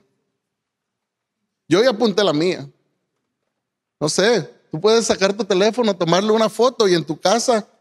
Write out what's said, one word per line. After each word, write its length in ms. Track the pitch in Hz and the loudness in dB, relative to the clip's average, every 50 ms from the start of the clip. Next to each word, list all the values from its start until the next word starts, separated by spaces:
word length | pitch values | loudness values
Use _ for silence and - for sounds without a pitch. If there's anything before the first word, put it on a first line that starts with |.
| _ _ _ _ _ _ _ _ _ _ _ _ _ _ _ _ _ _ _ _ _ _ _ _ _ _ _ _ _ _ _ _ _ - | _ _ _ _ _ _ _ _ _ _ _ _ _ _ _ _ _ _ _ _ _ _ _ _ _ _ _ _ _ _ _ _ _ -2
Yo 140 | 147 185 | 0 2
ya 80 | 233 262 | 2 2
apunté 340 | 233 202 247 220 180 208 208 | 0 0 -2 -2 0 0 0
la 100 | 185 151 | 0 0
mía. 360 | 147 160 185 165 - 143 143 - _ _ _ _ _ _ _ _ _ _ _ _ _ _ _ _ _ _ _ _ _ _ _ _ - | 0 -2 -2 -4 -6 -8 -16 -20 _ _ _ _ _ _ _ _ _ _ _ _ _ _ _ _ _ _ _ _ _ _ _ _ -6
No 100 | 151 - | -6 -4
sé, 320 | - - 185 226 247 196 147 - - _ _ _ | -2 0 2 2 2 0 -2 -6 -12 _ _ _
tú 80 | - 156 | -8 -2
puedes 280 | 185 208 226 226 214 - | 0 2 2 2 2 0
sacar 260 | 220 - 190 196 202 | -2 0 -2 -2 -2
tu 100 | 208 226 | -2 -4
teléfono, 520 | - 202 180 202 220 208 247 240 214 196 | -2 0 0 0 0 0 0 -2 -2 -2
tomarle 360 | 180 180 160 170 185 202 214 | -2 0 0 0 2 2 2
una 180 | 214 226 220 214 | 2 2 0 0
foto 380 | - - 226 262 247 - 220 196 | 0 0 0 0 0 0 0 2
y 60 | 175 | 2
en 100 | 170 156 | 0 0
tu 160 | - 160 - | -4 -6 -2
casa 480 | - 180 208 233 - - 233 214 202 - _ _ | 0 0 0 0 2 0 0 0 -2 -6 _ _